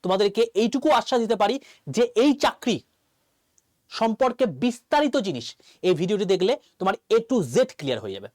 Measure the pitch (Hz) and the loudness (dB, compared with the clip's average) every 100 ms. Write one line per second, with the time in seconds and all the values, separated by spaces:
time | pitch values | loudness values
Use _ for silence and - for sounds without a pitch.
0 | 185 190 202 202 226 190 233 277 311 254 | -2 0 0 0 0 0 0 0 2 2
1 | 226 254 226 220 208 269 - _ - 139 | 2 -2 0 0 0 -2 -8 _ -8 -2
2 | 240 214 277 277 269 - - 170 _ _ | 0 4 2 4 0 -2 -4 -4 _ _
3 | _ _ _ _ _ _ _ _ _ - | _ _ _ _ _ _ _ _ _ -4
4 | 226 220 254 247 254 131 247 240 _ 294 | -2 2 0 2 -2 0 -4 -4 _ 0
5 | 294 254 202 131 117 - _ _ 180 165 | 2 0 -2 -6 -8 -16 _ _ 0 0
6 | 180 208 190 185 185 285 _ _ 185 196 | 0 -2 0 0 0 -2 _ _ -4 -4
7 | _ 226 226 254 139 143 254 - 143 117 | _ 0 2 -2 0 0 0 -2 -6 -6
8 | 101 95 104 | -6 -12 -14